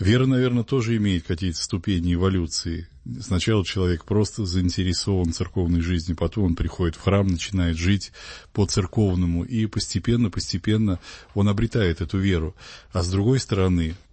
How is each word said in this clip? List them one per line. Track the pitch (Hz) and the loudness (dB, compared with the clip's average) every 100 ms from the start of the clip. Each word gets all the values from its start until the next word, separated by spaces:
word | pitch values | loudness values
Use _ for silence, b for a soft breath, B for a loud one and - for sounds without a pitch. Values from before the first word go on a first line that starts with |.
вера, | 87 120 131 | 2 4 4
наверное, | 131 127 120 | 2 2 0
тоже | 113 135 113 117 | 0 0 0 0
имеет | 104 90 | 2 0
какие-то | - 87 95 80 | -2 -2 -2 -4
ступени | - 98 95 92 87 | -4 -4 0 0 2
эволюции. | 85 95 95 82 - - 87 85 - - - | 2 2 2 -2 -4 -6 -6 -8 -16 -12 -12
Сначала | 117 90 - 110 | -2 -2 2 2
человек | 90 - 90 85 | 0 0 0 0
просто | - 104 101 - | 0 0 0 -2
заинтересован | 98 90 90 92 92 90 - 95 85 | -2 0 0 0 -2 0 0 0 0
в | 80 | -2
церковной | - - 87 85 | -4 -2 0 0
жизни, | 85 90 82 | 2 -2 -2
потом | 80 85 110 | -2 -2 0
он | 95 82 | 0 0
приходит | 85 - 87 - | -2 -2 -4 0
в | |
храм, | - 98 98 | 2 2 2
начинает | 85 - 98 85 82 | 0 -2 0 0 0
жить | 87 101 - B B B B | 2 0 -2 B B B B
по-церковному, | - 98 - 92 - 104 90 90 85 | -2 0 0 -2 0 2 2 2 0
и | 87 120 107 | -2 -2 -2
постепенно, | 113 - 101 - 117 117 | -4 -4 -4 0 2 0
постепенно | 92 - 98 - 107 107 90 B B B | -2 -6 -4 0 2 2 -2 B B B
он | 104 101 | 0 0
обретает | 101 117 120 92 82 | 2 0 2 0 0
эту | 82 98 | -2 0
веру. | 98 87 80 - B B B | 2 2 -2 -8 B B B
А | - | -4
с | 90 | 0
другой | 95 104 131 | 0 2 0
стороны, | - 101 92 90 80 87 - | 0 0 2 2 0 -6 -16